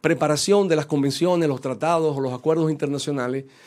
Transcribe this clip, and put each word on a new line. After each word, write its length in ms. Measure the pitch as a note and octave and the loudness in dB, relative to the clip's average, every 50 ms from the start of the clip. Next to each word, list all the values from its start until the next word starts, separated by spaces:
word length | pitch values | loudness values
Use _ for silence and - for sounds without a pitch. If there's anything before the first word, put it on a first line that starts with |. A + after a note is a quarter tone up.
preparación 640 | - D#3 E3 - D#3+ D3 D3+ C#3+ - - G3+ G3+ G3 | 2 0 2 2 2 0 0 0 2 2 4 4 4
de 80 | F#3 E3 | 2 2
las 100 | D3+ C#3+ | 0 0
convenciones, 600 | D3+ D#3 C#3+ C#3 C#3+ C3+ - E3+ F3+ F3+ E3+ E3 | -2 0 0 0 0 0 0 2 2 2 2 2
los 140 | D3+ C3+ B2 | 0 -2 -2
tratados 560 | - C3+ B2+ G#2 D3+ D#3+ E3+ E3 D#3+ D#3 D3 | -4 -6 -6 -2 0 0 0 2 0 0 0
o 20 | C#3 | -2
los 140 | C3+ C3 B2+ | -4 -4 -6
acuerdos 360 | B2 - D#3 D#3+ E3 E3 D#3+ | -2 0 0 2 2 2 0
internacionales 760 | D#3 D3 D3 C#3 C#3+ C#3 - D3+ C#3+ C3+ B2 B2 C3 C3+ C3+ - - - - | 0 -2 -4 -4 -4 -4 -4 -4 -4 -4 -4 -4 -4 -6 -8 -10 -20 -20 -20